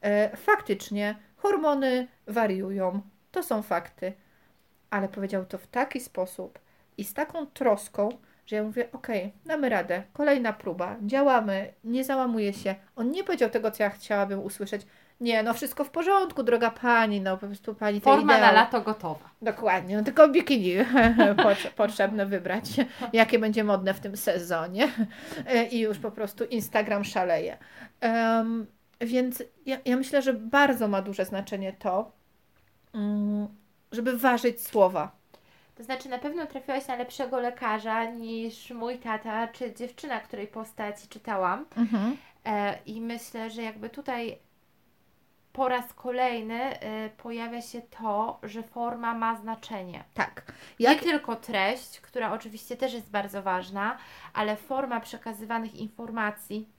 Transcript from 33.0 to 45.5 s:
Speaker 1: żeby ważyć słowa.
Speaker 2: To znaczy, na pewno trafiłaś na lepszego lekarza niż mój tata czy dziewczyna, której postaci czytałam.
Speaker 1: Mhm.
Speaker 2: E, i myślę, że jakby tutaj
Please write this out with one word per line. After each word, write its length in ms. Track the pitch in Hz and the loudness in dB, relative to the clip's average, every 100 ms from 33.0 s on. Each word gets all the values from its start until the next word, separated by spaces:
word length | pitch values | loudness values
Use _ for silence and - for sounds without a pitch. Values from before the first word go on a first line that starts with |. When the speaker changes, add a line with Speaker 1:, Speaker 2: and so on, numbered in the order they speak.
| 208 208 208 208 208 - _ _ _ | -2 0 0 -2 -6 -10 _ _ _
Speaker 1:
żeby 260 | 220 240 247 | -4 -2 2
ważyć 480 | 254 240 247 233 - | 2 2 0 -2 -4
słowa. 460 | 220 185 185 151 _ _ - _ _ _ | 4 4 4 -6 _ _ -20 _ _ _
Speaker 2:
To 100 | _ | _
znaczy, 240 | 226 254 262 | -8 -8 -6
na 100 | 247 | -6
pewno 280 | 294 330 302 | -6 -6 -8
trafiłaś 400 | 269 262 269 269 | -10 -6 -6 -4
na 100 | 240 | -8
lepszego 440 | 247 - 254 254 | -8 -6 -4 -2
lekarza 640 | 240 247 240 214 220 220 | -4 -4 -4 -4 -2 -4
niż 640 | 226 240 226 226 226 226 - | -4 -8 -10 -6 -8 -10 -16
mój 280 | 240 233 247 | -10 -8 -8
tata 500 | 240 214 220 214 226 | -6 -6 -4 -4 -6
czy 260 | - 247 | -6 -10
dziewczyna, 460 | - 240 - 302 233 | -8 -12 -12 -8 -8
której 260 | - 208 208 | -8 -12 -10
postaci 600 | 226 220 - 208 202 - | -12 -14 -10 -10 -10 -16
czytałam. 580 | 220 - 202 180 202 302 - | -18 -6 -2 -2 -2 -6 -2
Speaker 1:
Mhm. 400 | 233 220 214 277 - _ - | 0 2 0 -4 -10 _ -4
Speaker 2:
E, 320 | 208 202 - - | -2 -2 -4 -10
i 140 | 214 | -10
myślę, 500 | 226 233 233 233 226 | -8 -8 -10 -10 -10
że 120 | 220 | -8
jakby 280 | 226 214 220 | -10 -10 -12
tutaj 480 | 285 285 240 233 - _ _ _ _ _ _ _ _ _ _ _ | -10 -8 -6 -6 -12 _ _ _ _ _ _ _ _ _ _ _